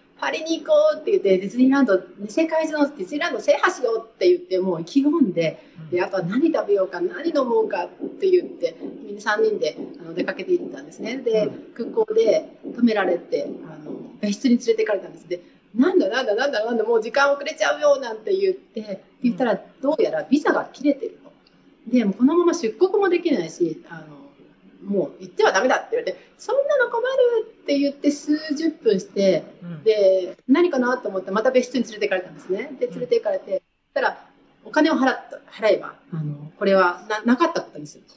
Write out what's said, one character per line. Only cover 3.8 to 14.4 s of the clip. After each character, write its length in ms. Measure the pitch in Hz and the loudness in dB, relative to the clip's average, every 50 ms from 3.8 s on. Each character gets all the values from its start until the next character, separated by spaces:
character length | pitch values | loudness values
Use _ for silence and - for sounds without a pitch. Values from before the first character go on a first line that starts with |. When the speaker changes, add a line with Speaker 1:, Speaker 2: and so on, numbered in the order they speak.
| 254 | -2
Speaker 1:
よ 120 | 226 226 | -2 -2
う」 40 | - - - _ | -2 -4 -8 _
っ 20 | |
て 120 | - 196 180 | 2 4 4
言 80 | 180 | 4
っ 20 | 175 | 4
て、 200 | - - 185 185 | 0 -4 -2 -2
も 160 | 185 190 170 | 0 0 -2
う 60 | 160 | -4
意 40 | 170 | -4
気 160 | - - 277 | 0 0 2
込 80 | 269 294 | 2 4
ん 240 | 330 330 254 190 165 | 4 4 2 2 2
で、 280 | 165 165 156 - - - - - | 0 -2 -2 -2 -6 -18 -20 -20
Speaker 2:
う 40 | 165 160 | -18 -10
ん。 60 | 151 | -4
Speaker 1:
で、 120 | 175 180 | -2 -2
あ 60 | 190 | -2
と 80 | 190 196 | -2 -2
は 80 | 185 170 | -4 -4
何 300 | 170 214 262 330 320 - | -2 -2 0 0 2 2
食 140 | 226 - | 0 0
べ 60 | 202 202 | 2 2
よ 100 | 190 190 | 2 0
う 20 | |
か、 140 | - - 175 | -2 -2 -4
何 280 | 170 196 - 269 302 349 | -4 -4 -6 -4 -4 -2
飲 160 | 311 285 254 | 0 0 0
も 180 | 240 233 220 220 | 2 2 0 0
う 40 | |
か 160 | 202 202 180 180 | 0 -2 -6 -6
っ 60 | - - - - - | -8 -10 -12 -12 -12
て 180 | - - 202 190 | -8 -2 2 4
言 160 | 180 175 - | 4 2 2
っ 20 | |
て、 300 | - - - 175 160 - - - - - - - | 0 -10 -6 -6 -6 -6 -8 -14 -14 -14 -14 -14
み 80 | 208 | -14
ん 40 | 202 | -12
な 60 | 208 | -6
三 220 | 202 226 208 220 220 | -2 -2 0 2 0
人 160 | 214 208 185 | 0 0 -2
で、 180 | 160 151 - - - - - - | -4 -4 -4 -8 -14 -14 -14 -18
あ 40 | 175 | -16
の、 100 | 165 165 | -12 -8
出 100 | 170 - | -6 -6
か 100 | - - | -6 -6
け 120 | - - | -8 -2
て 80 | 180 180 | -2 -2
行 140 | 170 - | -2 -2
っ 40 | 180 | -6
た 100 | 175 - | -12 -14
ん 40 | - | -18
で 80 | - - | -18 -14
す 60 | - | -12
ね。 180 | 196 220 254 | -10 -8 -8
で、 300 | 269 240 233 220 214 208 | -4 -2 0 0 0 0
Speaker 2:
う 40 | 202 | -2
ん。 220 | - - - - - | -6 -12 -18 -18 -12
Speaker 1:
空 160 | - 226 - | -12 -10 -6
港 240 | - 233 440 - 220 | -2 -2 -2 0 2
で 440 | 226 453 - - - - - - - - | 2 2 4 2 0 -2 -6 -18 -16 -16
止 160 | - 190 233 | -10 -4 0
め 120 | 233 220 214 | 2 2 2
ら 100 | 202 190 | 2 0
れ 140 | 175 175 | 0 -2
て、 280 | - - - - - - - - - - | -2 -4 -4 -4 -4 -4 -6 -10 -12 -14
あ 120 | 160 156 151 - | -16 -16 -16 -14
の、 80 | 180 190 - - - - - | -14 -14 -14 -14 -16 -12 -6
別 140 | 208 208 202 | -4 -4 -4
室 100 | - | 0